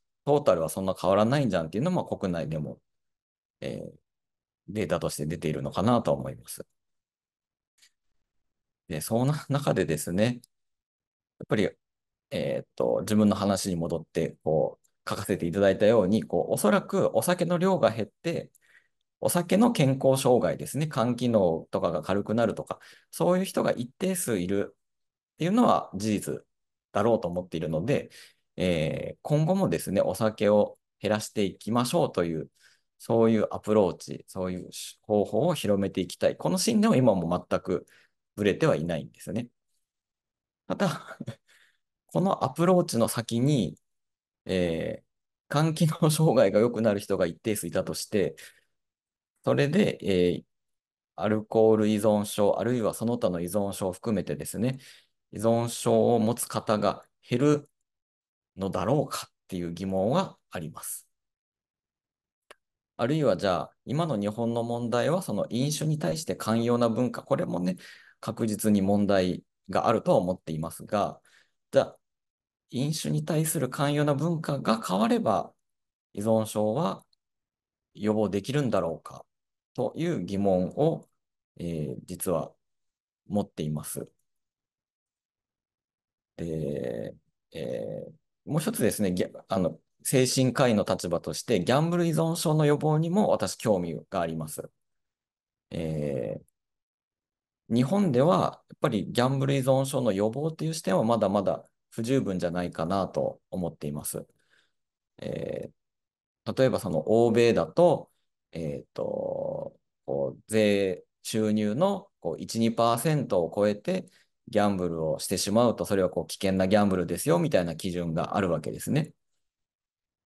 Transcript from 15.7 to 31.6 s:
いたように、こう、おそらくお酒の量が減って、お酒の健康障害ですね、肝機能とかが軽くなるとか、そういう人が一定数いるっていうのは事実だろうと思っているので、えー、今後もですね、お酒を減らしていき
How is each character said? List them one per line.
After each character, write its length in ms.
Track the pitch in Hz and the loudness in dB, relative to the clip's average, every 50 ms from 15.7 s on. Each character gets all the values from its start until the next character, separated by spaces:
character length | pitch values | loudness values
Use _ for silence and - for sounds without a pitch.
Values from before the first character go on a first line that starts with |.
い 80 | 95 95 | 4 4
た 80 | 107 | 4
よ 160 | 104 117 113 95 | 4 6 6 4
う 60 | 90 | 4
に、 160 | 107 110 - | 2 0 0
こ 220 | - - 87 - - | -2 -2 -2 -2 -2
う、 40 | 110 | -2
お 40 | - | 0
そ 120 | - 208 | 2 2
ら 120 | 208 190 - | 2 2 0
く 280 | - - 190 120 - - | 0 -2 0 0 2 2
お 60 | - - | 0 0
酒 220 | - 180 180 180 | 0 0 0 0
の 140 | 165 180 165 | -2 0 0
量 200 | 175 190 190 160 | 2 2 2 4
が 120 | - 101 | 2 2
減 160 | 110 113 101 | 2 0 -8
っ 20 | - | -8
て、 420 | _ _ - 165 160 - - - _ _ _ _ _ - _ _ _ _ _ _ _ - - | _ _ -8 -6 -6 -6 -8 -10 _ _ _ _ _ -20 _ _ _ _ _ _ _ -4 -2
お 60 | - | 0
酒 280 | - 175 175 175 185 | 0 0 0 2 4
の 140 | 196 240 247 240 | 6 6 4 6
健 280 | - 147 131 135 135 - | 4 4 2 2 4 4
康 180 | 135 135 135 | 4 4 4
障 220 | - 123 127 117 - | 6 4 4 6 4
害 140 | 82 71 - | 2 0 -2
で 80 | - | -6
す 120 | - - 131 | -8 -4 -4
ね、 100 | 160 156 | -4 -4
肝 260 | 147 143 113 123 120 | -2 -2 0 0 0
機 140 | 120 127 123 | 0 0 2
能 400 | 113 107 95 85 82 80 - - | 4 4 4 4 2 0 -4 -4
と 100 | - 98 | -4 -2
か 120 | 95 90 82 | -2 0 -2
が 100 | 80 82 | -2 -2
軽 220 | - 95 101 101 | 0 0 0 0
く 100 | - 107 | 0 0
な 100 | 117 117 | 2 2
る 100 | 107 - | 0 0
と 80 | - - | -2 -6
か、 160 | - - - - - - - _ _ - | -8 -10 -12 -12 -20 -20 -20 _ _ -6
そ 200 | - 165 175 180 | -2 0 2 2
う 60 | 185 | 2
い 40 | 190 | 0
う 20 | |
人 180 | 190 - - - | -2 -2 -2 0
が 80 | - - | 0 -2
一 160 | - 123 - _ - | -2 -4 -10 _ -4
定 180 | 190 185 190 | -4 -2 -2
数 220 | 180 - - 117 92 | -2 -2 -2 -2 -2
い 80 | 90 90 | 0 0
る 280 | 98 101 - - - _ _ _ _ _ _ _ _ _ _ _ _ | 0 -2 -2 -4 -8 _ _ _ _ _ _ _ _ _ _ _ _
っ 20 | - | -6
て 60 | 156 | -2
い 40 | 175 | 0
う 40 | 202 | 2
の 120 | 247 233 | 4 4
は 260 | 131 98 76 - - - | 4 4 2 0 -4 -8
事 160 | 95 104 110 104 | -6 -2 0 0
実 320 | 95 - 76 65 - - _ _ _ _ _ _ _ _ _ - | 0 -2 -4 -8 -8 -8 _ _ _ _ _ _ _ _ _ -2
だ 100 | 98 104 | 0 2
ろ 100 | 117 113 | 4 2
う 60 | 104 | 2
と 80 | - 85 | 0 -2
思 160 | 87 90 90 | -6 -6 -8
っ 40 | - | -6
て 80 | - | -6
い 40 | 82 | -6
る 80 | 85 80 | -4 -2
の 160 | 80 78 87 | -4 -4 -2
で、 260 | 120 139 82 - - - - - - _ _ _ _ - | 0 -2 -2 -2 -6 -16 -20 -20 -20 _ _ _ _ -6
え 560 | - 90 90 87 80 78 78 - - - - - | -2 0 0 0 0 0 -2 -2 -4 -8 -10 -12
ー、 40 | _ - | _ -4
今 220 | - 151 151 156 | 0 0 2 2
後 80 | 160 190 | 2 2
も 140 | 196 190 - | 2 2 0
で 100 | 85 - | 0 -2
す 140 | - - 92 | -2 -2 0
ね、 80 | 98 | 0
お 160 | - - 92 | 0 0 0
酒 320 | - 113 110 104 - 104 101 | 0 0 -2 0 0 2 4
を 300 | 104 104 101 - - _ _ _ _ _ | 6 6 4 2 0 _ _ _ _ _
減 120 | - 101 107 | -2 -2 -2
ら 80 | 107 | -2
し 100 | - - | -2 -4
て 140 | - 110 101 | -2 -2 -2
い 120 | 95 - | -2 -2
き 140 | - | -6